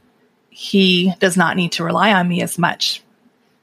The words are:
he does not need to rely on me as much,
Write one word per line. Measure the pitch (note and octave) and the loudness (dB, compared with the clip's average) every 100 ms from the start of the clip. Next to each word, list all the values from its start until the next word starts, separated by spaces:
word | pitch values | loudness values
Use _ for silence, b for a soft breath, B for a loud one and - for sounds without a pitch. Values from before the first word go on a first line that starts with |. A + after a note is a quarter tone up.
| _ _ _ _ _ | _ _ _ _ _
he | - - G3+ F#3+ F3+ F#3 F3+ | -18 -2 2 4 2 0 0
does | F#3+ F3+ | 0 2
not | E3 F3+ | 0 0
need | F3 | -4
to | - | -4
rely | E3 E3+ G3 | -2 0 2
on | G3 F3 | 2 0
me | F3 | -2
as | F3 - | -4 -2
much, | E3+ - - - _ _ _ _ _ _ | -2 -2 -6 -8 _ _ _ _ _ _